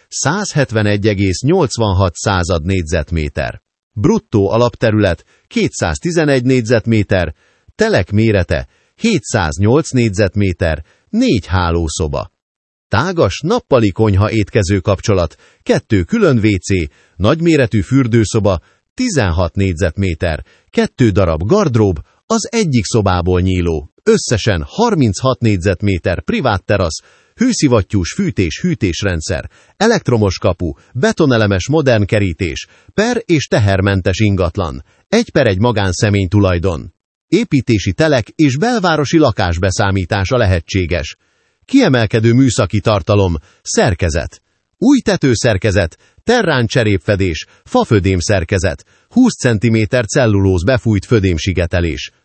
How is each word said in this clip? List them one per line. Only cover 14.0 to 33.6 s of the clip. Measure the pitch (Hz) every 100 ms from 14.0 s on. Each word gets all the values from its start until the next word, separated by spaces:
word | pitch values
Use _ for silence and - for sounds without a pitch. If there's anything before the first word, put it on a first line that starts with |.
| 110 95 104
étkező | 110 98 117 87 98
kapcsolat, | 98 95 - 95 82 - _ _
kettő | - 196 - 101
külön | 85 233 185 123
W | 107 95
C, | - 95 76 - _ -
nagyméretű | 101 160 170 151 123 110
fürdőszoba, | - 135 123 117 107 113 101 90 - _ _
tizenhat | - 254 160 98 82 87 -
négyzetméter, | 95 80 90 - 98 82 87 76 - _ _
kettő | - 220 - 120
darab | 95 90 78
gardrób, | 98 196 180 113 104 85 - _ _
az | 226 -
egyik | 233 185 123 98
szobából | 117 98 90 87 90
nyíló, | 92 92 85 78 71 _
összesen | - 214 - 107 - 90 71
harminchat | - 233 190 117 92 131 123
négyzetméter | 113 98 95 90 104 90 98 85
privát | - 226 131 98 -
terasz, | 101 87 - - _ _ _
hőszivattyús | 254 214 147 117 92 104 85
fűtés-hűtésrendszer, | - 190 - 85 - 180 151 98 85 101 85 - 82 - - _ _
elektromos | 220 208 - 117 104 -
kapu, | 101 87 85 - _
betonelemes | 120 214 220 151 117 104 98 -
modern | 156 135 113 101
kerítés, | 110 101 80 87 64 - _ -
per- | - 226 233 -
és | 160 -
tehermentes | 175